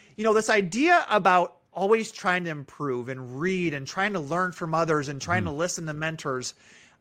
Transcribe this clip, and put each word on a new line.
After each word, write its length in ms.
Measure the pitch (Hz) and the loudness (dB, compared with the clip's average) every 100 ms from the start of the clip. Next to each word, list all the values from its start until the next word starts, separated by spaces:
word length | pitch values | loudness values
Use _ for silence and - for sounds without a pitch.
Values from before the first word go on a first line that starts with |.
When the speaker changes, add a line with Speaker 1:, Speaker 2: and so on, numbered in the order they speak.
| _ - | _ -2
Speaker 1:
you 80 | |
know, 100 | 214 | 2
this 180 | 214 214 | 2 4
idea 560 | 220 190 202 311 349 - | 2 2 0 4 4 4
about 460 | 214 196 180 175 - _ | 2 6 4 4 -4 _
always 380 | - 196 226 220 | -2 2 2 2
trying 320 | - 202 180 | -4 -2 0
to 80 | 170 | -2
improve 580 | 151 135 - 143 123 120 | -8 -10 -8 -4 -4 -4
and 300 | 131 127 127 | -8 -10 -4
read 340 | 175 185 170 | -2 0 0
and 140 | 143 135 | -2 -6
trying 260 | - 202 | -2 -2
to 60 | 196 | -2
learn 320 | 139 170 185 | -2 -2 -2
from 240 | - 170 160 | -4 -2 0
others 340 | 165 151 139 | 2 0 0
and 100 | 139 | -6
trying 200 | 143 180 | -2 -2
Speaker 2:
Mm-hmm. 120 | 180 | 0
Speaker 1:
to 40 | 143 | -2
listen 280 | 175 180 160 | -4 -4 -8
to 60 | 151 | -6
mentors, 580 | 160 160 151 127 127 - _ - - _ | -6 -6 -4 -4 -6 -12 _ -20 -20 _